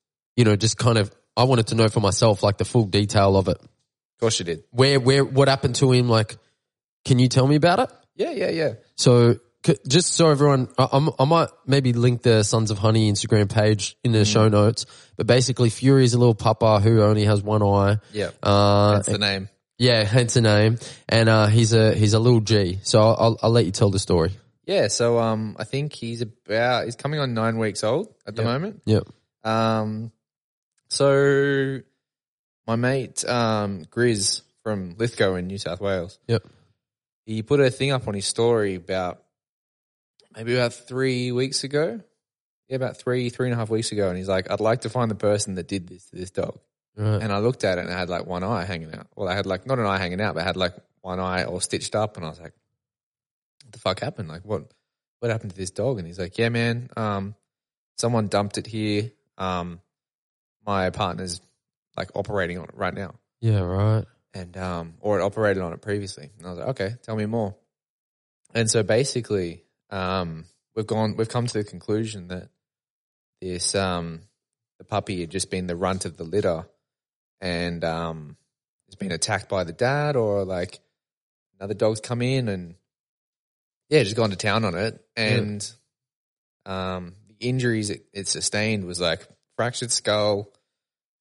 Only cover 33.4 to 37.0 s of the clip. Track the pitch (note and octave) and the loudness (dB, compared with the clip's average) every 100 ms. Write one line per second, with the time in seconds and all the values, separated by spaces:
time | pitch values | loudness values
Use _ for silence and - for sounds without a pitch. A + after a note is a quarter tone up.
33.4 | A#2 G#2+ G2+ F#2+ - A#2 A#2+ G#2+ F#2+ - | 0 0 -2 -6 -8 0 0 2 -2 -4
34.4 | - _ A2 G#2 F#2 E2+ A2+ - G2+ F#2 | -8 _ -8 -6 -8 -6 -4 0 0 0
35.4 | F2+ G2 - F2+ G2+ F#2+ E2 - - A2+ | -4 -8 -8 -6 -4 -4 -6 -10 -4 -4
36.4 | - _ _ _ _ _ | -4 _ _ _ _ _